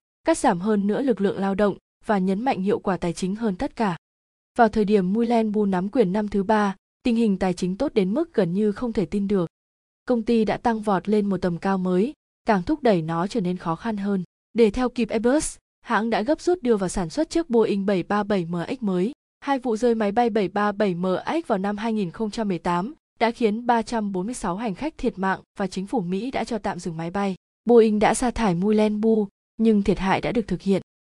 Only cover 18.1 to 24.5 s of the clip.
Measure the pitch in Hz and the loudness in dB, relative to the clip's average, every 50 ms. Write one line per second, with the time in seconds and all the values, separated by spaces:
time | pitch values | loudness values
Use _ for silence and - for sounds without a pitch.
18.1 | 208 208 208 202 208 185 170 165 175 175 165 - 269 - 220 196 185 180 180 247 | -2 -2 0 0 -2 -2 -2 -2 -4 -6 -6 -6 -6 -6 -4 -2 0 0 -2 -2
19.1 | - - _ _ _ _ - 277 277 262 247 247 220 208 247 240 233 220 214 202 | -4 -8 _ _ _ _ -4 -4 -2 -2 -2 -2 -2 0 2 0 2 0 0 0
20.1 | 202 240 240 233 208 226 190 170 - 202 208 208 202 202 214 190 175 170 185 185 | 2 2 2 2 2 0 0 0 0 0 0 0 0 0 0 0 0 -2 -2 -2
21.1 | 185 - - - 277 330 330 - 220 185 196 202 208 202 220 233 220 214 190 165 | -2 -2 -2 -4 -4 -4 -2 -2 -2 -2 -2 -4 -4 -4 -4 -4 -2 -2 -4 -4
22.1 | - - 220 208 - 240 220 202 180 165 - 180 175 175 190 269 320 - _ _ | -4 -6 -6 -6 -4 -4 -2 -2 -2 -2 -2 -2 -2 -2 -2 -4 -8 -14 _ _
23.1 | _ - 240 226 233 - 240 208 208 233 247 240 240 226 220 - 240 226 208 202 | _ -2 0 0 2 0 0 0 0 0 0 0 0 0 0 -2 -4 -4 -4 -2
24.1 | 196 180 185 233 247 - - 185 | -4 -4 -4 -6 -6 -6 -6 -6